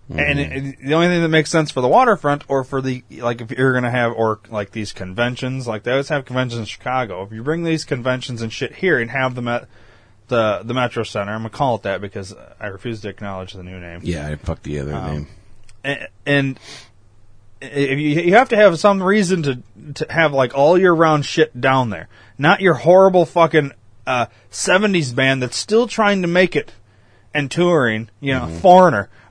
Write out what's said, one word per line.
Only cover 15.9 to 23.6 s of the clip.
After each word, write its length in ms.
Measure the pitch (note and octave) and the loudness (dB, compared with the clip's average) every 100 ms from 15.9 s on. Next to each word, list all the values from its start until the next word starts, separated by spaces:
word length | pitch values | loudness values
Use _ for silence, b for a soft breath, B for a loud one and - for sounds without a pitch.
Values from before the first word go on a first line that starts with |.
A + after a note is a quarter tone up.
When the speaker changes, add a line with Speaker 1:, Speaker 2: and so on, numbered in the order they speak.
| C#3+ - _ D3 | -8 -12 _ 0
Speaker 1:
and 340 | C#3+ C#3 C3+ B B B _ - - - - - - | 0 0 -6 B B B _ -20 -20 -20 -20 -20 -20
if 380 | C3+ C#3+ C3+ C#3 | -10 -4 -2 0
you, 220 | D3+ D#3 | 0 0
you 120 | F3 | 4
have 160 | G#3+ C4 | 4 4
to 60 | G#3+ | 6
have 240 | G#3 E3 | 4 6
some 240 | G#3 F#3+ | 2 2
reason 400 | F#3 G#3+ F3+ F#3 | 2 2 2 0
to, 160 | C#3+ B2+ - G#2 D3 | -2 -4 -10 -20 -16
to 180 | - - | -10 -6
have, 220 | E3 D#3 | 0 4
like, 220 | C#3 B2+ C#3 | 4 2 4
all 180 | D3 F#3 | 4 6
year 180 | F#3+ | 4
round 300 | E3 D#3+ D3+ | 6 4 4
shit 380 | - - D#3 B2 | 0 0 0 2
down 300 | C3 C3 A#2+ | 2 2 0
there, 160 | E2+ - b b - | -6 -12 b b 0
not 260 | D3 G3 | 2 4
your 120 | F#3+ | 2
horrible 540 | C3 C#3 F#3 F#3+ F3+ D#3+ | 2 6 6 8 4 2
fucking, 460 | F3 D#3+ D#3+ | 2 4 2